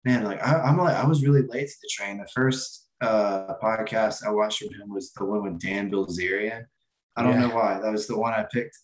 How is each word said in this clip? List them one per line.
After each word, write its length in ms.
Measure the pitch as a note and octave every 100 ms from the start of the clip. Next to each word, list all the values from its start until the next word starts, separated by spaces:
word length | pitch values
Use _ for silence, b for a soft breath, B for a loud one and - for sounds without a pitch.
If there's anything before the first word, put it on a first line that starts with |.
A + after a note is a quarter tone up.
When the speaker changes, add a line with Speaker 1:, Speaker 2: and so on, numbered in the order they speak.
Speaker 1:
man, 200 | B2+ A#2+
like, 180 | G#2 F#2+
I, 180 | A#2+ D#3+
I'm 180 | C3 E3+
like, 160 | F3
I 120 | F#2+ C3+
was 180 | D3+
really 180 | C#3 C#3
late 260 | B2+ C3+ C#3+
to 60 | -
the 60 | -
train. 280 | - G2+ G2+
The 100 | G2+
first, 540 | B2+ C3 C3 - - _ -
uh, 540 | A#2 A2 G2+ G2 F#2+ F#2+
podcast 640 | A2 A2 G#2+ A2 G#2+ - G#2+
I 40 |
watched 320 | G#2+ G#2+ -
from 120 | G#2+
him 180 | G#2 G2+
was 200 | G2 F2+
the 120 | -
one 180 | G2 G#2
with 160 | G2 E2+
Dan 300 | F#2+ G2 G2+
Bilzerian. 760 | G2 F#2 E2+ F2+ G2+ G#2 A2+ A#2 _ _ _ _ A#2+
I 60 |
don't 100 | B2
Speaker 2:
Yeah. 160 | B2 A#2+
Speaker 1:
know 60 |
why. 260 | A2+ G#2+ F#2+
That 120 | G#2+
was 140 | G#2+ G#2+
the 120 | G#2+
one 160 | A2+
I 100 | A2
picked. 320 | G#2 B2 A#2 -